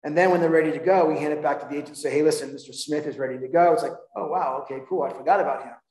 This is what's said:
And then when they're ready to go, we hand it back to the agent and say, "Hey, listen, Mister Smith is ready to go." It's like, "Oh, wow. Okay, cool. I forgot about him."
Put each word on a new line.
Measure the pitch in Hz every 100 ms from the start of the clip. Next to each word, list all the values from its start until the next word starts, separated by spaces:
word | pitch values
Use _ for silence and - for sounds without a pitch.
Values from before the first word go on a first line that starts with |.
And | 151 156
then | 180
when | 175
they're | 165
ready | 160 156
to | -
go, | 180 190 160
we | 147
hand | 151
it | 151
back | 151 139
to | -
the |
agent | 143 143
and | -
say, | 147
"Hey, | 139
listen, | 156 147 135
Mister | 135 -
Smith | - - 151 151
is | 131
ready | 135 127
to | 131
go." | 170 170
It's | 156
like, | - - - -
"Oh, | 151
wow. | 175 147 135
Okay, | - 135 135
cool. | 185
I | 135
forgot | - 135 196
about | 151 127
him." | - - _